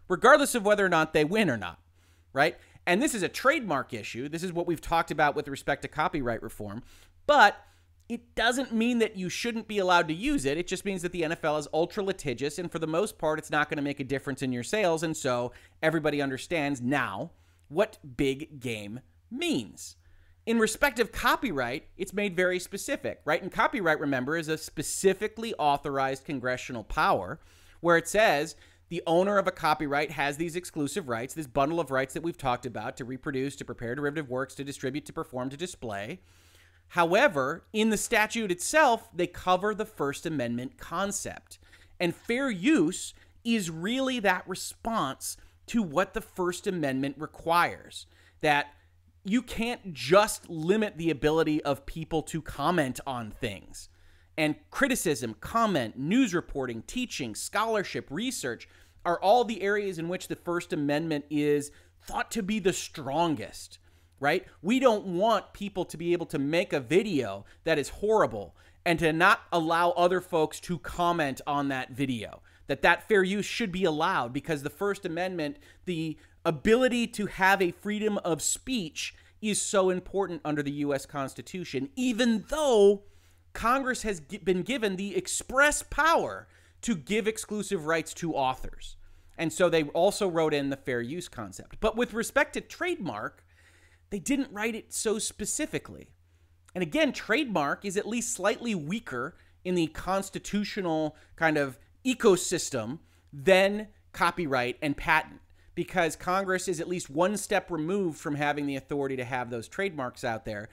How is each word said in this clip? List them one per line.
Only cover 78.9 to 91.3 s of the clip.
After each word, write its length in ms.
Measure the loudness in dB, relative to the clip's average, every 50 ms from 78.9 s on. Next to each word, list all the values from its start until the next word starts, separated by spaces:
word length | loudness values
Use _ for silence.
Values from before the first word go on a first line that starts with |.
| -8 -8 -10 -10 -10 -14 -20 -20 _ -6
is 200 | -2 -2 -2 0
so 280 | -2 0 2 2 4 4
important 540 | 2 0 -4 -4 -4 -4 -2 -2 -4 -8 -4
under 180 | -4 -2 -2
the 100 | -2 -4
U 220 | -4 -2 -2 -2 -2
S 120 | -2 -4
Constitution, 800 | -6 -8 -8 -6 -6 -8 -14 -14 -10 -10 -10 -8 -6 -4 -4 -6 -4 -6
even 480 | -2 -2 -2 2 2 2 2 2 0 -2 -4
though 560 | -4 -2 2 4 6 8 8 8 6 4 -2 -18 -20 -20 _ -20 -20 _ _ _ -10
Congress 480 | -2 0 2 2 2 0 -2 -4 -4
has 180 | -4 -6 -6 -6
gi-, 180 | -8 -14 -12 -6
been 240 | 0 0 0 0
given 340 | 0 -2 -2 -2 -2 -2 -2
the 200 | -4 -6 -4 -4
express 640 | -4 -4 -4 -6 -6 -6 -2 4 4 4 6 4 0
power 640 | -4 -4 0 2 4 4 4 4 2 0 -6 -8 -12 _ _ -20 -20 _ _ -10
to 120 | -4 -4 -4
give 320 | -4 -2 -2 0 0 0
exclusive 600 | 0 -4 -4 -8 -6 -6 -6 -4 -4 -4 -4 0
rights 260 | 0 0 0 0 -4
to 220 | -8 -6 -4 -4 -2
authors. 640 | 0 0 0 -2 -4 -8 -12 -12 -12 -16 -16 -16 -18 -20 -20 -20 -20 -20 -18 -8 -4
And 120 | -4 -4
so 200 | 2 4 4 6
they 140 | 6 4 2
also 440 | 2 2 4 4 4 4 2 -2 0
wrote 240 | 2 2 2 4
in 160 | 2 0 0 -2
the 80 | -4
fair 240 | -4 -4 -4 -2 -2
use 280 | -2 -4 -6 -8 -10
concept. 520 | -12